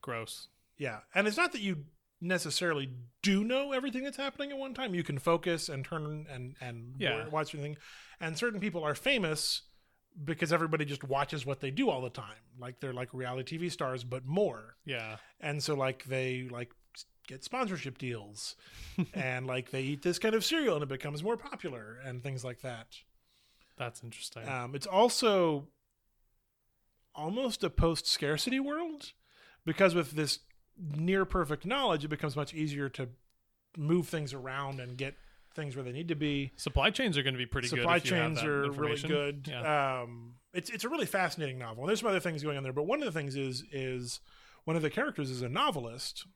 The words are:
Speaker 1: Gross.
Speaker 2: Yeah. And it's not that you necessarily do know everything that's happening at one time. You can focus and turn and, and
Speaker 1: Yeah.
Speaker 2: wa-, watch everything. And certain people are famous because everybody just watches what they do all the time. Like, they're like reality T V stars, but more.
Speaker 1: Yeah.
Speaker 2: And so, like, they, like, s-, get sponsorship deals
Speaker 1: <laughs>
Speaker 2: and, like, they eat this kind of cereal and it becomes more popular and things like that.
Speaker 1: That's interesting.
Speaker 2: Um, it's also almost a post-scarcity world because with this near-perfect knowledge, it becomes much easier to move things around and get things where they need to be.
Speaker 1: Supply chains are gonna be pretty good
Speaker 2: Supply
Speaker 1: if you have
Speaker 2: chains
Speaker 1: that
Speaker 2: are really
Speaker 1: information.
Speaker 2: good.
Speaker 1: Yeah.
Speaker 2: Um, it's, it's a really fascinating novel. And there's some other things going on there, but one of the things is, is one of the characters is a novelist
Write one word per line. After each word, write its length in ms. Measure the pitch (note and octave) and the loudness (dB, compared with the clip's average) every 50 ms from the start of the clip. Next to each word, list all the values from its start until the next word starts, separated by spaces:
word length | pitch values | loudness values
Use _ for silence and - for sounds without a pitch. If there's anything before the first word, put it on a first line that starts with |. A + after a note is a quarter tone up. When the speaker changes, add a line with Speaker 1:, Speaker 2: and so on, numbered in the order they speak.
Speaker 1:
Gross. 480 | - - A#2+ A2+ A2+ G#2+ - - - - _ _ _ _ _ | -6 -4 -4 -4 -4 -6 -8 -12 -12 -16 _ _ _ _ _
Speaker 2:
Yeah. 240 | _ C#3+ B2+ A2+ G#2+ - _ - | _ -4 -4 -4 -6 -12 _ 2
And 120 | F#3 G3+ | 4 4
it's 100 | G#3+ G#3 | 4 4
not 160 | D#4 F4 F4 - | 4 2 2 2
that 80 | B3+ | 0
you 240 | G#3 G3 F#3 D3+ C#3+ D#3 _ _ _ _ _ _ | 0 0 0 -2 -4 -12 _ _ _ _ _ _
necessarily 720 | E3+ F3 F#3 F3 - D#3 C3+ - F3+ F3 D#3+ C#3+ C#3 C3+ B2+ B2+ A#2+ A#2+ _ _ - | 0 0 2 2 2 0 0 2 2 2 2 2 0 -4 -6 -10 -12 -16 _ _ 4
do 200 | G3+ G3 G3 G#3+ | 6 6 6 6
know 300 | A3+ B3+ C4+ C#4 C#4 C4+ | 4 2 2 2 2 0
everything 320 | B3+ B3+ C#4 A3 B3+ C4 | 0 0 0 -2 -2 -4
that's 120 | C#4+ C#4 | -4 -4
happening 340 | - C#4 C#4 C4+ - C#4+ C#4 C#4+ | -4 -4 -4 -4 -4 -6 -6 -4
at 60 | C4+ | -6
one 160 | C4+ C4+ B3 | -6 -6 -4
time. 200 | B3+ C4+ A#3 F3+ | -4 -2 0 0
You 80 | F3 D#3 | 0 0
can 160 | - D3 C3+ | 0 -2 0
focus 500 | - E3+ E3+ E3 - F3+ E3+ D#3+ - - | 4 4 4 4 4 0 0 0 -2 -4
and 160 | D3 C3+ C3+ | -4 -6 -6
turn 420 | - - D#3+ D3+ D3+ D3+ D3+ D3+ D#3 | -4 -4 -4 -4 -4 -6 -6 -8 -10
and, 240 | C#3 B2+ B2 B2+ C#3 - | -10 -10 -10 -10 -10 -10
and 340 | C3 B2 A#2 A#2 A#2 A#2+ B2+ C3+ | -10 -10 -8 -10 -12 -12 -6 -2
Speaker 1:
Yeah. 260 | F#3+ D3 A#2 A2 A2 | 0 0 0 0 -2
Speaker 2:
wa-, 60 | D#3 | -2
watch 240 | D3+ D#3 D#3 D3 - | -2 -2 -2 -2 -4
everything. 240 | D3+ C#3+ D3 D3+ - - - - - - - - - | -6 -6 -6 -8 -10 -14 -20 -20 -20 -20 -20 -12 -8
And 180 | E3 D#3+ D#3+ D#3 | -6 -6 -4 0
certain 220 | A3+ A#3+ A3 G3 | -2 -2 0 0
people 240 | F#3 G#3+ - E3+ D#3 | -2 -2 -2 0 0
are 100 | D3+ C#3+ | 0 -2
famous 680 | - - C4 C#4 B3 F#3+ D#3+ D#3 D3 - - - - - - _ - _ _ _ _ _ _ _ F3 D3 | 2 2 2 4 4 4 2 0 0 0 -2 -2 -2 -4 -10 _ -20 _ _ _ _ _ _ _ -10 -6
because 280 | C#3+ E3 D#3 F3 D3+ E3+ | -6 -2 -2 0 2 2
everybody 320 | E3 E3 D#3+ D#3 D#3 D3+ | 2 4 2 2 0 0
just 180 | C#3 C#3+ C3+ - | -2 -4 -6 -4
watches 420 | C3+ C3+ C#3 C#3+ - - D3+ A#2+ | -2 0 0 2 0 -2 -4 -2
what 160 | C3+ C#3 - | -4 -4 -2
they 120 | - C3+ C3 | -4 -4 0
do 180 | F3 C#4 A#3 | 2 2 2
all 100 | D#3 C3 | 2 2
the 100 | B2+ B2 | -2 -6
time. 260 | - - G#2+ G2+ - - _ _ - B2 | -6 -8 -12 -12 -14 -18 _ _ -18 -14
Like, 180 | B2 B2 B2+ _ | -12 -12 -10 _
they're 140 | - C3+ B2 | -8 -6 -4
like 200 | B2 B2+ B2 - | -6 -6 -6 -6
reality 300 | B2+ B2+ B2 B2+ C3 C3 | -6 -4 -4 -4 -4 -6
T 140 | - D#3+ | -6 -6
V 120 | D#3+ F3 F3 | -4 -4 -4
stars, 340 | - - D#3 C3 B2+ B2+ A#2+ | -2 -2 -2 -2 -2 -4 -4
but 200 | B2 B2+ C3 B2+ | -6 -6 -6 -4
more. 520 | C3 D#3 F#3+ G#3+ F3 B2 F#3 A2 - - _ _ | 0 2 4 4 4 2 -4 -10 -16 -20 _ _
Speaker 1:
Yeah. 320 | C#3+ C3+ A#2+ A2+ A2 A2 G#2+ - - - _ | -6 -4 -4 -4 -6 -10 -12 -14 -20 -16 _
Speaker 2:
And 200 | - D3+ D3 D3+ C3+ | -4 -4 -2 -2 0
so, 120 | - D3+ | 0 0
like, 300 | C#3 C3 C3 C3 C3 - | 2 2 0 0 -2 -6
they, 420 | C3 C3 C3 C3 C3 B2+ B2+ B2+ B2+ | -4 -2 0 0 0 -2 -4 -4 -8
like, 220 | A#2+ A#2+ B2 B2 - _ _ _ _ | -8 -8 -10 -10 -12 _ _ _ _
s-, 120 | - - _ _ _ _ | -18 -18 _ _ _ _
get 160 | - C3 C3+ - | -16 -16 -14 -12
sponsorship 560 | - - B3+ C4 G#3 F#3+ E3+ - C#3 A#2+ - | -6 -2 0 0 0 0 -4 -4 -8 -8 -6
deals 560 | - B2 A#2+ A2+ G#2 G2+ G#2 G#2+ - - - _ - - - - - | -4 -4 -4 -6 -8 -12 -12 -10 -10 -10 -10 _ -18 -20 -16 -16 -14
Speaker 1:
<laughs> 280 | - - - F3 - - | -8 0 0 0 0 0
Speaker 2:
and, 320 | - C3+ C3 B2+ B2+ B2+ C3 | -2 -2 0 0 -2 -2 0
like, 220 | B2+ C3 B2+ - - | -2 -2 -2 -2 -4
they 100 | C3+ C3 | -2 0
eat 200 | C3+ D3 C#3 - | 0 -2 0 2
this 180 | F3 F3 F3 | 0 0 4
kind 160 | - A3 G#3+ | 4 4 4
of 80 | A3+ A3 | 4 4
cereal 300 | - D#4 E4 D4+ A#3+ F3 | 4 2 4 4 4 4
and 80 | D3+ D3 | 4 2
it 40 | C3+ | -2
becomes 360 | C3+ C3 - D3 D3 D3 D#3+ | -4 -4 -4 -4 -4 -2 0
more 120 | G#3 A#3 | -2 -2
popular 640 | A3 - C#4+ C#4 - - F3 C3 A#2 G#2+ G#2+ A2+ B2+ C3+ | -2 -4 -8 -10 -6 -6 -6 -6 -6 -10 -12 -14 -10 -10
and 180 | C3+ B2 B2 A#2+ | -8 -8 -6 -6
things 220 | C#3 C3+ C3 A#2 | -4 -4 -4 -6
like 160 | B2+ B2 - | -6 -8 -6
that. 380 | - C3 A#2+ A2+ A#2 _ - - - _ _ _ _ _ _ _ _ _ _ _ _ _ _ - | -8 -8 -8 -8 -12 _ -18 -20 -20 _ _ _ _ _ _ _ _ _ _ _ _ _ _ -8
Speaker 1:
That's 260 | C3 B2 - - - | -8 -8 -6 -10 -14
interesting. 420 | A#2 A2 - - - - A#2 A2+ C3 | -14 -12 -12 -12 -12 -10 -8 -6 -4
Speaker 2:
Um, 260 | C3+ B2 B2 B2 C#3 | -4 -2 -4 -4 -4
it's 100 | C#3+ C#3 | -6 -4
also 800 | G3+ F#3 F#3+ A3+ B3 - - B3+ A3+ G3+ F#3+ F3 E3 D3+ C#3+ C#3+ - _ _ _ _ _ _ _ _ _ _ _ _ _ _ _ _ _ _ _ _ _ _ _ _ _ _ _ _ _ | 4 8 8 8 8 6 6 6 8 8 8 8 6 4 2 -2 -6 _ _ _ _ _ _ _ _ _ _ _ _ _ _ _ _ _ _ _ _ _ _ _ _ _ _ _ _ _
almost 500 | - D3+ D#3+ G3 A#3+ C4+ B3 G#3+ - - | -6 -4 -2 0 0 0 0 0 0 0
a 60 | E3+ | 2
post-scarcity 920 | - - - E3 E3 D3+ - - - - - C#3+ D#3 D3+ - B3+ B3+ C4+ | 4 6 6 6 6 4 2 2 2 2 4 2 2 2 2 2 2 2
world 520 | C4+ C#4+ D4 D#4 F4 E4 D#4 D4 - - - _ _ _ _ - - - - _ _ | 2 0 0 -2 -2 -4 -4 -8 -12 -16 -18 _ _ _ _ -20 -20 -20 -20 _ _
because 300 | D#3+ D#3 - G3 F#3 E3 | -2 6 8 8 8 8
with 180 | F3 E3 C3+ D3+ | 6 2 2 0
this 280 | D3+ D#3 C#3 - - - _ - _ _ _ _ - | 0 2 2 0 -2 -4 _ -20 _ _ _ _ -10
near-perfect 840 | F#3 D3+ D3 D3+ D#3+ F3+ F#3+ G3 F#3+ F#3+ - F#3 E3+ C#3 D3+ D3 - | -6 -4 -2 0 2 2 4 4 4 2 2 2 2 2 0 -4 0
knowledge, 380 | F3+ B3 C#4 C4+ A3+ F3 D3+ C#3 | -2 0 2 4 4 4 4 2
it 40 | D3+ | -2
becomes 280 | D3+ C#3+ - D3+ C3 | -2 -2 -2 -2 0
much 180 | D3+ C#3+ - - | 0 -2 -2 -2
easier 340 | D#3 D#3 D3+ D3 C#3+ C#3+ C3+ | -2 -2 0 0 -2 -2 -4
to 180 | - - C3+ B2 B2 _ _ _ _ _ _ _ _ _ _ _ _ | -2 -4 -6 -6 -8 _ _ _ _ _ _ _ _ _ _ _ _
move 320 | E3 D3 D3+ E3+ F3+ E3 - | -2 4 4 6 4 4 2
things 240 | - D#3+ D3 C3+ B2+ | -2 -2 -2 -4 -6
around 440 | C3+ B2 C3 C3 C#3 C#3+ C3+ C3+ C3 | -8 -8 -4 -4 -2 -2 -2 -4 -6
and 180 | B2+ B2 B2 | -8 -8 -6
get 180 | B2 C3+ C3+ C#3 - - - - - - - - | -6 -6 -6 -6 -10 -18 -20 -20 -20 -20 -14 -8
things 200 | - D#3 C#3+ B2+ | -6 -6 -4 -4
where 80 | C#3 C3 | -4 -6
they 80 | B2 B2 | -6 -4
need 160 | C#3 F3 E3+ | -4 -2 -2
to 60 | F3 | 0
be. 380 | D3 D3+ D3 C#3+ C#3 C#3 C3 - | 0 2 2 2 2 0 -2 -6
Speaker 1:
Supply 340 | - - D3+ C3 - C3+ G#3+ | -6 -6 0 4 6 4 6
chains 260 | G#3+ - C4 A3+ D#3+ C#3 | 4 4 2 2 4 4
are 40 | C3 | 2
gonna 140 | C3+ C3 B2 | 2 0 0
be 80 | B2+ | -2
pretty 220 | A#2 - C3+ A#2+ B2 | -2 -2 -2 0 0
good 120 | D#3+ C3 | 0 2
Speaker 2:
Supply 160 | A#2+ E3 E3+ | 4 6 6
Speaker 1:
if 100 | F3 F3 - | 6 4 4
you 40 | F#3 | 2
have 80 | E3+ D#3 | 4 4
Speaker 2:
chains 140 | D#3+ D#3+ D3 | 2 2 0
Speaker 1:
that 60 | - D3+ | 2 2
Speaker 2:
are 120 | D3 C#3+ | 2 2
really 80 | C#3 C#3+ C#3+ C#3 D3 D3 D3 | 2 0 0 0 0 0 0
Speaker 1:
information. 160 | D3 C#3+ D#3+ | 0 0 2
Speaker 2:
good. 360 | D#3 D3 C#3+ C#3+ D3 C#3+ C3+ D3+ | 2 2 2 0 -2 -4 -8 -8
Speaker 1:
Yeah. 500 | D3 B2 A#2+ D#3 D3+ D3 C#3 C3+ C3 B2+ B2 | -6 -2 0 2 4 4 4 2 2 0 -4
Speaker 2:
Um, 320 | A#2 A#2+ A#2 A#2 A#2 B2 - _ _ - | -6 -8 -12 -14 -16 -18 -20 _ _ -6
it's, 160 | F3+ E3+ - | -6 -6 -4
it's 140 | A#3 G#3 - | -6 -4 -4
a 40 | A#3+ | -2
really 180 | D4+ D#4+ A#3 | 0 0 0
fascinating 520 | D#3 - G3 F#3 E3 - - D#3 C3+ C3 B2+ | 0 2 2 2 2 0 -2 -4 -4 -4 -6
novel. 240 | B2 A2+ A2+ A#2 C3 | -8 -8 -8 -4 0
And 40 | E3+ | 0
there's 120 | A3 G#3+ | 0 2
some 80 | A3+ A3+ | 2 2
other 120 | G3 F3+ | 2 2
things 220 | - F3+ D#3+ D3+ C#3+ | 2 0 -2 -2 -2
going 140 | D3+ C#3+ | -2 -2
on 60 | C#3 C#3 | -2 -4
there, 100 | C3 C3 | -2 0
but 120 | C#3+ D3+ | 0 2
one 160 | F3 A#3+ D4+ | 2 2 0
of 60 | D4 | 0
the 60 | A3+ D#3 D#3+ | 0 -2 -2
things 180 | C#3+ C#3+ C3 | -2 -2 -2
is, 280 | C#3 C3+ C3+ B2+ B2 - - - | -2 -2 -2 -2 -4 -8 -6 -6
is 480 | C3+ C3 C3 C3 B2+ B2 A#2+ - - - - - - - - - - _ | -4 -4 -2 -4 -4 -4 -6 -8 -10 -12 -18 -20 -20 -20 -20 -20 -12 _
one 120 | - D#3+ | 0 0
of 60 | E3 D#3 | 2 2
the 80 | D3+ | 2
characters 400 | - - C4+ D4+ - - D3 C3 | 2 2 0 0 0 -2 -4 -2
is 120 | C3 B2 B2+ | -2 -2 -2
a 60 | A#2+ | -2
novelist 800 | B2+ G3 C#4 D4+ G#3 D3 A#2+ A2+ A#2 B2 - - - - - - _ | 0 2 2 2 2 0 -4 -6 -8 -8 -8 -8 -8 -10 -14 -14 _